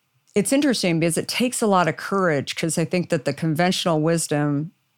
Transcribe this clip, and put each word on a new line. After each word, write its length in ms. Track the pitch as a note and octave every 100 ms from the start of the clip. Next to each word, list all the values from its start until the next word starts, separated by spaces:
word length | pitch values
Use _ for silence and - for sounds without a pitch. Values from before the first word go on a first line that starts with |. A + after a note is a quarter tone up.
| _ _ _ G#3
it's 180 | G3
interesting 460 | C4+ D4 A3 F#3 E3
because 180 | E3 E3
it 100 | -
takes 320 | - B3 -
a 60 | G#3+
lot 220 | F#3+ E3
of 100 | D3
courage, 580 | - G3 F3+ C#3+ - -
'cause 220 | E3+ E3
I 80 | D#3+
think 240 | F3+ E3
that 160 | E3+ -
the 80 |
conventional 640 | C#3 D#3+ D3+ F3+ F3+ F3+ D#3
wisdom 720 | D#3 E3 - D3 D3 C#3+ D#3 - _